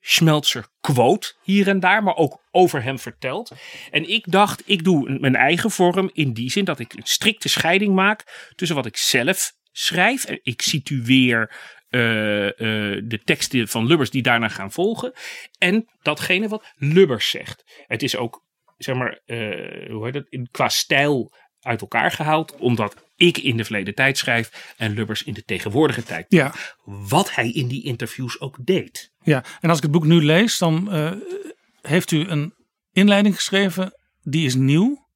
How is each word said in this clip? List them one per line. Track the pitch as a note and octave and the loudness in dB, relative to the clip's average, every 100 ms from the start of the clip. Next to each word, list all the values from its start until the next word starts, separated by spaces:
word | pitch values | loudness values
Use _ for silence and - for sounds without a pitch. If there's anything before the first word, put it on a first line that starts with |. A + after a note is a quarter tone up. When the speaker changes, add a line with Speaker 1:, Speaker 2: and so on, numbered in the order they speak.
Speaker 1:
Schmelzer | - - D#3+ D3+ - B2+ - _ | 0 2 4 4 0 -6 -10 _
quote | - B2+ A#2+ G3 - - | -2 4 4 4 -2 -14
hier | - G3 G3 | 0 2 4
en | G3 | 4
daar, | F3+ G#3 | 4 2
maar | G3+ E3 | 2 0
ook | D#3 - _ | 0 -2 _
over | F#3 F3+ D3+ | 4 4 2
hem | A#2+ C3 | -4 -6
vertelt. | - - C3 D#3 A#3+ - - - - | -10 -10 -8 -8 -12 -18 -20 -20 -4
En | - E3 | -4 -2
ik | A3 G3 | -6 0
dacht: | F#3 G3+ G#3 | 2 2 0
"Ik | - G3 | -2 0
doe | E3 E3 B2+ | 4 4 2
een, | C3+ | 0
mijn | C3+ B2+ | 2 2
eigen | C3 E3+ A3 | 2 2 -2
vorm | - F3+ F3 F#3+ | 2 2 2 -2
in | - C#3+ | -2 -4
die | A2 B2 | -2 -4
zin | G3+ | -2
dat | F#3+ D3 | -2 -4
ik | A#2 | -10
een | - - | -12 -4
strikte | - G#3 G#3+ - | 0 0 -2 -4
scheiding | - D#3+ F#3+ G#3 | 0 2 2 2
maak | F#3+ G3 G#3+ - - - | 2 2 0 -8 -20 -20
tussen | - E3+ D3+ | -8 -4 -2
wat | A2+ | -4
ik | - | -4
zelf | - C#3 B2+ G3 - _ _ | -2 0 -2 -2 -4 _ _
schrijf." | - - F3 F#3+ C4 | -8 -4 0 0 0
En | - E3+ | -8 -8
ik | - B2 | -8 -6
situeer, | - D3+ - C#3 A#2 C3 B2+ A#2 A2 - - - _ | -4 -4 -4 -6 2 4 4 2 -2 -8 -20 -20 _
eh, | B2 A#2 A2 G#2+ G#2 G2+ | 0 0 0 0 0 -2
eh, | - A2+ A2 G#2 G2+ | -2 -4 -2 -2 -4
de | A2 A2 | -6 -8
teksten | - D#3 - C3 A2 | -2 -2 0 -2 0
van | A#2 A2+ | 0 4
Lubbers | E3 B2+ | 4 2
die | C3+ | 0
daarna | B2+ A#2 A2+ | 2 2 0
gaan | - G2 | -6 -10
volgen | - F#3+ A#3 B3+ B3+ - - - _ | -2 -2 -2 -8 -10 -16 -16 -18 _
en | F3+ G#3+ A3+ _ | 2 2 -2 _
datgene | - D3 - F#3 A3 | -6 -4 -2 -2 -2
wat | G#3+ - _ | -6 -12 _
Lubbers | C#3 E3 F#3 A#2 - | 2 6 6 4 -2
zegt. | - - - _ - - | -6 -10 -16 _ -20 -8
Het | A2+ | -4
is | C3 A2+ | -2 -2
ook, | A#2+ - _ _ _ _ | -6 -8 _ _ _ _
zeg | - | -6
maar, | B2+ B2 - _ | -4 -4 -8 _
eh, | A#2 G#2+ F2+ G1+ G1+ - | -8 -6 -8 -10 -12 -12
hoe | A2 | -8
heet | A2+ | -8
dat, | C3+ C#3 | -8 -10
in, | C3+ B2 | -12 -12
qua | - B2 | -2 -2
stijl | - - C#3+ C#3+ C#3+ G#2 _ _ _ | 0 0 2 4 0 -2 _ _ _
uit | C3 A2+ | -6 -6
elkaar | G2+ A#2 - | -4 -2 0
gehaald, | - D3+ D#3 D#3 - | -2 0 0 -2 -2
omdat | B2 A#2 G#2 - _ _ | 0 0 -2 -6 _ _
ik | F3 D3+ | 4 4
in | - A2+ | -2 -2
de | |
verleden | G#2+ G#2+ G2 | -2 -4 -6
tijd | G#2 C3+ C3+ | 0 0 2
schrijf | - A#2 A2+ - - - | 0 0 -2 -10 -20 -6
en | A2 | -4
Lubbers | G#2 G#2+ G#2+ | -2 -4 -6
in | - | -8
de | A2 | -12
tegenwoordige | - F#2 G#2+ A2+ D3+ A#2 | -8 -6 -2 2 2 0
tijd. | A#2 D#2+ - | -6 -10 2
Speaker 2:
Ja. | F3 C#3 - - - | 2 2 -4 -16 -18
Speaker 1:
Wat | - G2+ G2 C#3+ G3 | -18 -16 -2 0 0
hij | - A#2 | -2 -2
in | A#2+ B2 | -2 -4
die | C3+ | -6
interviews | - A#2 A#2+ - B2+ - | -6 -8 -8 -8 -10 -8
ook | C#3+ - B2+ | -12 -12 -2
deed. | F3+ - - - _ | -2 -2 -14 -20 _
Speaker 2:
Ja, | - C#3 - - | 0 0 -2 -4
en | E3 | 0
als | E3 | 0
ik | |
het | D3+ | 2
boek | D#3 | 2
nu | D#3 E3+ | 6 6
lees, | D3 D#3+ A3+ - | 6 4 4 2
dan, | E3+ D#3+ G3+ | 0 0 -2
eh, | F3 D3+ F#3+ F4+ F#4 G4 - _ _ | -4 -4 -6 -10 -12 -12 -18 _ _
heeft | - E3 - | 0 0 2
u | D#3 F3+ | -2 -2
een | D#3 D3+ _ _ _ _ | -4 -4 _ _ _ _
inleiding | - G3+ G3+ G#3 | 4 6 6 4
geschreven, | F#3 - G3 G3 F3 F#3 _ _ _ | 2 0 0 0 -2 -6 _ _ _
die | - C#3+ D3 | -4 0 0
is | |
nieuw. | B2+ C3+ D3 A3+ C#4+ _ | 2 4 4 2 0 _